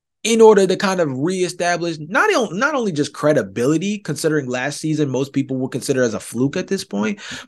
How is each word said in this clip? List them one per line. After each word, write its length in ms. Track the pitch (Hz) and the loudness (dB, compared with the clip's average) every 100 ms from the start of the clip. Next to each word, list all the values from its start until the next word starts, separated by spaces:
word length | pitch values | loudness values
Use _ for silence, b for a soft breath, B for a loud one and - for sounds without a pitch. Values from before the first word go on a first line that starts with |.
| _ _ | _ _
in 180 | 208 226 | 0 8
order 240 | 220 202 190 | 8 8 4
to 100 | 190 | 2
kind 240 | 202 185 | 0 0
of 200 | 156 127 | -2 -2
reestablish 800 | 160 190 180 180 175 175 170 156 | -2 -2 -4 -2 -2 -2 -4 -6
not 340 | 151 247 427 | -2 0 2
on-, 240 | 349 202 175 | 2 0 0
not 160 | 277 | 0
only 180 | 285 220 | 0 -2
just 220 | 147 135 | -2 -4
credibility, 840 | - 151 143 98 101 123 156 196 208 | 0 2 2 0 -2 0 0 0 -4
considering 480 | - 147 160 156 127 | -6 -4 -2 -2 -2
last 320 | 123 135 147 | -4 -4 -4
season 280 | 160 151 143 | -4 -2 0
most 260 | 127 135 | -2 -2
people 220 | 139 127 131 | -4 -4 -4
would 120 | 131 | -4
consider 320 | 127 107 131 | -4 -2 0
as 140 | 123 110 | 0 -2
a 40 | |
fluke 380 | - 113 139 175 | -6 -2 -2 -2
at 80 | 185 | -4
this 180 | 190 | -6
point, 360 | - - 214 202 B B | -6 -4 -4 -4 B B